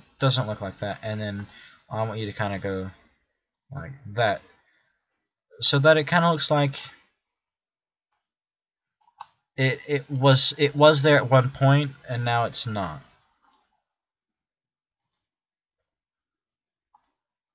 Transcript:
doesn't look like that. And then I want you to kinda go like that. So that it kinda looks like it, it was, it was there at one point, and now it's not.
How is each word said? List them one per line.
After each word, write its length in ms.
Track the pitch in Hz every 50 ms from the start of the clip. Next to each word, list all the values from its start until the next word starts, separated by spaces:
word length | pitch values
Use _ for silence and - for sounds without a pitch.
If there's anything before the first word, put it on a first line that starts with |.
| - _ _ -
doesn't 280 | 139 135 131 127 110 107
look 140 | 104 -
like 180 | 104 95 - -
that. 200 | 104 101 95 -
And 180 | - 110 107 107
then 260 | 107 104 101 101 101 - - - - - - _ _ -
I 140 | - 110 113
want 160 | 113 104 110
you 60 | 110
to 80 | 101 95
kinda 260 | - 107 101 98 92
go 320 | 98 98 95 95 95 92 - _ _ _ _ _ _ _ _ _ _ _ _ _ _ -
like 220 | 139 151 165 165 139 - 117 104 101
that. 280 | 120 117 104 98 - - - _ _ _ _ _ _ _ _ _ _ _ _ _ _ _ _ _ _ _ _ - -
So 180 | - - 147 139
that 180 | 139 156 156 156
it 100 | 147 -
kinda 240 | 170 175 165 170
looks 200 | 165 151 - -
like 240 | 151 147 143 139 139 - - - - - _ _ _ _ _ _ _ _ _ _ _ _ _ _ _ _ _ _ _ _ _ _ _ _ _ _ _ _ _ _ _ _ _ _ _ _ _ _ _ _ _ _ _ - - _ _ _ _ _ _
it, 240 | - 131 131 123 - - -
it 220 | 147 135 139 -
was, 440 | 143 127 135 139 131 131 - - - -
it 180 | 147 143 143
was 260 | 143 147 151 160 139
there 160 | 135 156 147 135
at 140 | - 117
one 180 | 135 131 120 135
point, 440 | - - 135 135 139 147 147 139 135 - - -
and 160 | 123 120 120
now 220 | 120 120 120 117
it's 220 | 107 - - - 117
not. 340 | 107 104 92 80 76 69 - _ _ _ _ _ _ _ _ _ _ _ _ _ _ _ _ _ _ _ _ _ _ _ _ _ _ _ _ _ _ _ _ _ _ _ _ _ _ _ _ _ _ _ _ _ _ _ _ _ _ _ _ _ _ _ _ _ _ _ _ _ _ _ _ _ _ _ _ _ _ _ _ _ _ _ _ _ _ _ _ _ _ _ _ _ _ _ _ _ _